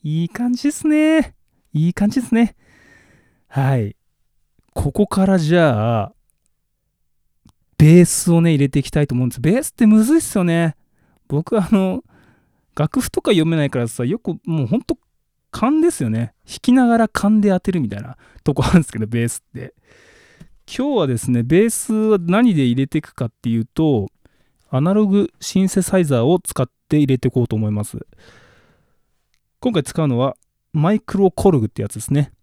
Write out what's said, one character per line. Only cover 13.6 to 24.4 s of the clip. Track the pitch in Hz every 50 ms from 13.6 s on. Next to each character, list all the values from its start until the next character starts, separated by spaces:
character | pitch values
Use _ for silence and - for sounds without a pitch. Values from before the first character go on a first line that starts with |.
| 147
い | 139
か | - 131
ら | 120 117
さ、 | - - 123
よ | 123 180 240
く | _ - 165 - _
も | - 165 160 135
う | 110
ほ | 147 247
ん | -
と | - 330 _ _ _ _ _ _ _ _ _ _ _
勘 | - - - 247 302 311
で | 311 349
す | - - 143
よ | 113
ね。 | 110 113 117 113 _ _ _
弾 | - - -
き | - - 240
な | 269 254
が | 240 233 226
ら | 226 214
勘 | _ - - 202 220 214
で | 202 208
当 | 185 180
て | _ -
る | 180 175
み | 139 104
た | 101 101
い | 107
な | 120 135 _ _ _ _ - _
と | - 143
こ | - 135
あ | -
る | - 175
ん |
で | 151
す | -
け | - -
ど、 | 113 107
ベ | 120 120 117
ー | 117
ス | - - _ _
っ | _
て。 | 127 127 131 _ _ _ _ _ _ _ _ _ _ _ _ _ _ - _ - _ _ -
今 | - - 254 294 285
日 | 220
は | 165 135
で | 123 113
す | - -
ね、 | 123 117
ベ | 117 123 156 180
ー | 220 233
ス | 220 - - - 220
は | 214 214 220 214 196
何 | 170 170 185 208 247 247 190
で | 151 135
入 | 123 120
れ | 127 135 147
て | - 151
い |
く | - - _
か | - 135
っ | 117 _ _
て | - 120
い | 113 117
う | 113
と、 | - _ - 160 156 139 113 98 95 _ _ _ _ _ _